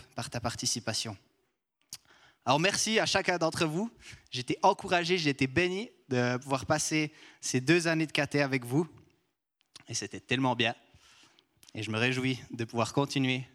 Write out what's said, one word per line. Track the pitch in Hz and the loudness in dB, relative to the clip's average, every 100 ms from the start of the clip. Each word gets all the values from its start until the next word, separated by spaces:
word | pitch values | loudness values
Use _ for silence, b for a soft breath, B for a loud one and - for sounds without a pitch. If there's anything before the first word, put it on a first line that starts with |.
| - - | -8 -10
par | 120 | -8
ta | 123 | -6
participation. | 120 - - 120 110 110 117 98 _ _ _ _ _ _ - - b b b b 117 | -6 -4 -4 -4 -4 -4 -6 -10 _ _ _ _ _ _ -20 -20 b b b b 0
Alors, | 143 | 2
merci | 185 - 220 220 | 2 0 2 2
à | 165 | 4
chacun | 196 185 175 | 2 2 2
d'entre | 160 - 165 | 0 0 0
vous. | 156 233 - B B B | 0 -4 -8 B B B
J'étais | 127 123 156 | -8 -4 2
encouragé, | 190 190 190 175 170 185 | 2 2 2 0 2 2
j'ai | 151 | 2
été | 135 131 | 2 2
béni | 131 180 190 240 _ - | 2 0 0 -6 _ -2
de | 127 123 127 | 0 2 0
pouvoir | 143 135 - | -2 -2 0
passer | 151 - 156 151 B B B | 0 0 0 -2 B B B
ces | - 190 | -2 -2
deux | 131 175 165 | 4 4 4
années | 160 156 | 0 0
de | |
caté | - 139 147 | 0 0 2
avec | 139 131 120 | 2 0 0
vous. | 135 170 - - _ _ _ _ _ _ - - | -2 -2 -8 -20 _ _ _ _ _ _ -20 -12
Et | |
c'était | 113 101 95 | -10 -8 -10
tellement | - 127 135 120 | -4 0 0 2
bien. | 113 120 _ b b b b b _ _ - 107 | 0 -2 _ b b b b b _ _ -18 -10
Et | |
je | 107 | -4
me | 110 | 0
réjouis | 123 127 131 123 - | 0 0 -2 -2 -6
de | 120 | -8
pouvoir | 117 117 110 | -6 -2 0
continuer | - 139 143 131 127 131 | 0 0 0 0 -2 -6